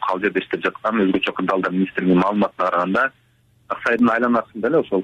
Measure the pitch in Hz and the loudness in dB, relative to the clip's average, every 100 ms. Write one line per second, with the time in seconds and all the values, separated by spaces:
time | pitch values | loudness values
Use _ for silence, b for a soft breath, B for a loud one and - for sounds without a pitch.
0 | - 92 101 95 - - 90 - 110 110 | -2 -2 -2 -2 -4 -4 -4 -4 -2 0
1 | 95 95 - - 92 95 92 92 95 - | 2 0 -2 -4 -2 -2 0 -2 -2 0
2 | 92 90 92 104 104 - 92 87 90 107 | 2 2 2 2 0 0 0 0 0 0
3 | 135 - _ _ _ _ - - 127 117 | -2 -6 _ _ _ _ -12 -6 -2 2
4 | 120 113 123 120 - 113 113 160 - 98 | 2 2 2 0 -2 -4 0 0 0 -2